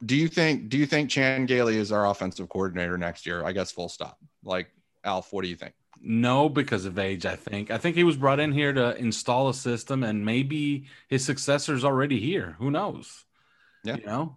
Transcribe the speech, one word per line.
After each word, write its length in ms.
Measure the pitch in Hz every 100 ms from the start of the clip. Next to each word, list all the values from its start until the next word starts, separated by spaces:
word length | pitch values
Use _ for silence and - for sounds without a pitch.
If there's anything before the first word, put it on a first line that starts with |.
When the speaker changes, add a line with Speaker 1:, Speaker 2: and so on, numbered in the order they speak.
Speaker 1:
do 100 | 113
you 140 | 135 160
think, 400 | 175 160 143 107
do 100 | 127
you 80 | 147
think 240 | 151 143
Chan 360 | 147 131 131 127
Gailey 300 | 127 117 110
is 140 | 101
our 160 | 104 101
offensive 420 | 101 92 - 92
coordinator 500 | 95 95 87 87 90
next 260 | 85 85 -
year? 180 | 87
I 80 | 80
guess 200 | 95 90
full 160 | - 87
stop. 300 | - 78 - - _
Like, 260 | - 92 90 _ _ _
Alf, 280 | 101 92 -
what 100 | 98
do 60 | 92
you 80 | 85
think? 160 | - _ _ -
Speaker 2:
No, 480 | - 113 123 131 151
because 340 | 143 131 104
of 140 | 95 92
age, 260 | 98 98
I 120 | 92 95
think. 340 | - 101 104
I 80 | 113
think 180 | 170 170
he 80 |
was 140 | 175 139
brought 200 | 135 139
in 140 | 151
here 220 | 143 143
to 200 | 135 120 -
install 520 | 120 107 - 123 135
a 60 |
system, 480 | 123 127 117 - 135
and 220 | 117 107
maybe 640 | 107 120 139 151 147 143 139 - -
his 160 | 135
successor's 600 | 135 135 - 143 - 135
already 360 | 139 131 143 127
here. 360 | 120 185 90 80
Who 120 | 135
knows? 540 | 151 202 - - - _ _ _ _ _ _
Speaker 1:
Yeah. 140 | 110 113
Speaker 2:
You 80 | 104
know, 280 | 120 160